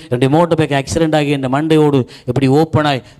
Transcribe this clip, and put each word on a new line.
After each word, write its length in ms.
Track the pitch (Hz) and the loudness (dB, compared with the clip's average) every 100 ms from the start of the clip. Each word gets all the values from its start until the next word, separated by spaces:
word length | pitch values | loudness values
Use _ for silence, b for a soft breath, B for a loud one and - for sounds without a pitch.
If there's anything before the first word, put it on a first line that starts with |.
| B | B
என்னுடைய 280 | 123 131 156 | -2 2 2
மோட்டார் 300 | 170 160 147 | 2 0 0
பைக் 180 | 139 135 | -2 -4
ஆக்சிடென்ட் 300 | 165 160 156 | -4 0 0
ஆகி 140 | 143 | 0
என் 240 | 143 131 | -2 -2
மண்டையோடு 540 | 135 160 156 151 139 120 B - | -2 0 2 2 2 -2 B -6
இப்படி 220 | 123 131 | -2 2
ஓப்பன் 380 | 139 160 156 151 | 2 2 0 0
ஆகி 160 | 131 B B | -4 B B